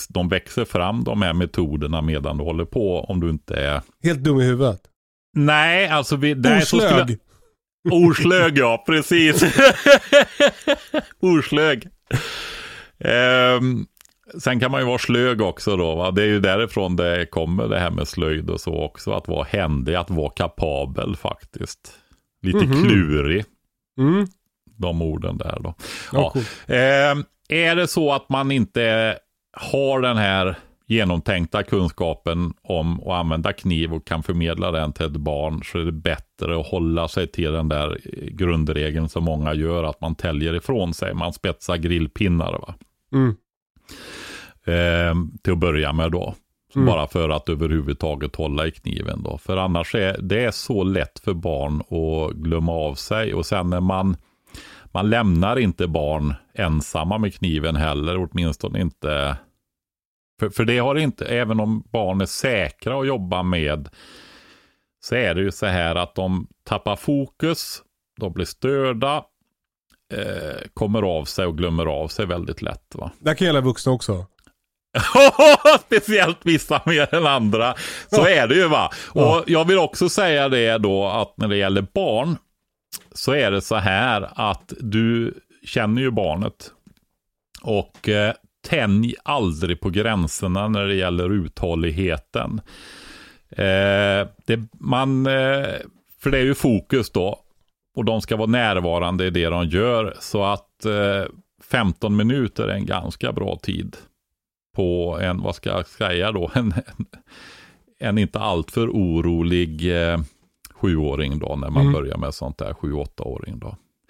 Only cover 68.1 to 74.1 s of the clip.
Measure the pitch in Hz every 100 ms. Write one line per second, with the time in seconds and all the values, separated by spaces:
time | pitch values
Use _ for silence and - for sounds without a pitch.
68.1 | - 98 87 87 - 131 139 131 113 135
69.1 | 151 - _ _ _ _ _ _ _ -
70.1 | - - 92 78 - - - 107 110 98
71.1 | 82 73 - 90 78 87 82 80 71 80
72.1 | - 95 87 82 - - - _ - -
73.1 | - 151 156 180 143 127 120 131 127 -